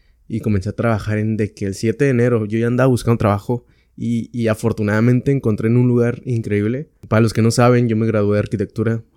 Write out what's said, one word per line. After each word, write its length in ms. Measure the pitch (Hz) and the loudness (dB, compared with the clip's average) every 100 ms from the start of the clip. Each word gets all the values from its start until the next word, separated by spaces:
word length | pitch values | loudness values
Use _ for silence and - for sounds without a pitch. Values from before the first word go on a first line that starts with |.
| _ _ - | _ _ -10
y 140 | 113 | -4
comencé 280 | 113 101 98 | 0 0 -2
a 60 | - | -2
trabajar 420 | 117 104 101 107 | -2 -2 -2 -2
en, 200 | 107 107 | -2 -2
de 160 | 104 | -4
que 120 | - 98 | -4 -8
el 100 | 95 | -2
siete 300 | 110 110 139 | -2 0 0
de 60 | |
enero 340 | 120 123 117 104 | 2 2 0 0
yo 140 | 113 | -2
ya 80 | 117 | 0
andaba 200 | 123 131 | 2 2
buscando 300 | 120 120 117 | 2 0 2
trabajo 480 | 104 101 - 120 - _ _ - | 2 0 -2 -6 -8 _ _ -8
y, 340 | 117 117 - 120 | -4 -4 -4 -2
y 120 | 110 | -2
afortunadamente 840 | 110 117 110 104 107 120 123 143 | 0 -2 -2 0 2 2 2 2
encontré 380 | 139 113 104 113 | 0 0 0 2
en 80 | 123 | 2
un 100 | 123 | 4
lugar 340 | 120 117 120 - | 2 0 -2 -6
increíble. 640 | 117 107 104 104 127 160 _ - | -4 -2 -2 -2 -4 -10 _ -2
Para 140 | 107 | 2
los 100 | 117 | 2
que 100 | 113 | 2
no 100 | 113 | 0
saben, 360 | 117 120 123 120 | 4 4 4 2
yo 80 | 110 | 0
me 100 | 113 | 0
gradué 280 | 107 101 | 0 0
de 60 | 104 | 0
arquitectura. 640 | 101 101 101 - 110 113 - | -2 -4 -4 -4 -2 -4 -8